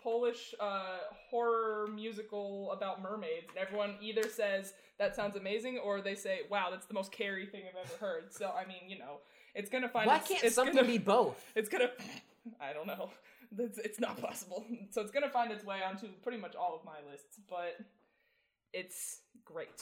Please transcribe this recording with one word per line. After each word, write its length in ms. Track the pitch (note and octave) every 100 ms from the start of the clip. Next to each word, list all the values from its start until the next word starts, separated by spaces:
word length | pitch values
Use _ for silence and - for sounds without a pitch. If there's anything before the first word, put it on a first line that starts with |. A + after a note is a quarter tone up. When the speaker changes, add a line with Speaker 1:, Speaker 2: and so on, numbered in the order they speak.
Speaker 1:
Polish, 540 | A#3 A#3 A#3+ A#3 - -
uh, 380 | G#3 G3 F#3 F#3 D#3 - -
horror 600 | A#3+ A#3 A3+ A3 G#3+ G#3+
musical 800 | G#3+ A3+ G#3 G#3+ G#3 G3+ G3 G3
about 320 | F#3+ G3 F#3
mermaids." 440 | F#3+ G#3+ E3+ E3 -
And 100 | F#3
everyone 380 | F#3+ G#3 G#3 G3+
either 280 | G#3+ A3 A3
says, 460 | - G#3 G3 G3 - - -
"That 160 | G3+ -
sounds 180 | G#3
amazing," 440 | G3+ F#3+ A3 B3+ B3+
or 240 | G3+ G3
they 120 | G3
say, 260 | G3 G3 F#3 E3
"Wow, 200 | G3+ F3+
that's 160 | F#3 -
the 80 |
most 160 | G3+ G3
Carrie 360 | - G3+ F#3+ G3
thing 160 | G3 F#3
I've 160 | F#3
ever 120 | F3+ -
heard." 340 | G#3 E3 F#3+
So, 200 | - G3 E3+
I 80 |
mean, 240 | F#3+ F#3 F#3
you 80 | F#3+
know, 160 | C3 C#3+ - - - -
it's 140 | G3+
gonna 180 | B3+ B3
find 180 | A#3+ A3
Speaker 2:
Why 120 | D4+
Speaker 1:
its, 100 | -
Speaker 2:
can't 160 | F4+
Speaker 1:
it's 100 | A#3
Speaker 2:
something 220 | A#3 C4 C4
Speaker 1:
gonna, 100 | A#3
Speaker 2:
be 120 | A3+
both? 460 | G3+ A3+ E3 - -
Speaker 1:
<laughs> 40 | A3
it's 120 | G#3
gonna, 220 | F#4 B3+ - - - - _ A#3+ -
I 120 | C#3
don't 140 | D3+ F3+
know. 240 | F#3+ F#3+ - - - B3 G#3
It's, 180 | A#3+ G3+
it's 240 | G#3+ -
not 180 | G#3+ A3+
possible. 460 | B3 - F3+ F#3 A3+ A#3+ G3
So 100 | A#3
it's 80 | G#3
gonna 180 | C#4 C#4+
find 240 | B3+ A3+
its 100 | G#3
way 180 | G3 F#3+ F#3+
onto 200 | G3 A3 F#3
pretty 160 | A#3+ A3+
much 180 | F3 E3
all 180 | F3
of 120 | D#3+ F3
my 80 | D3+ C#3+
lists, 280 | C#3+ - - G3
but 260 | F3+ F3 E3+ - _ _ _ _ _ _ _ _
it's 480 | F#3 F#3 - - - _ -
great. 240 | - D#3+ - -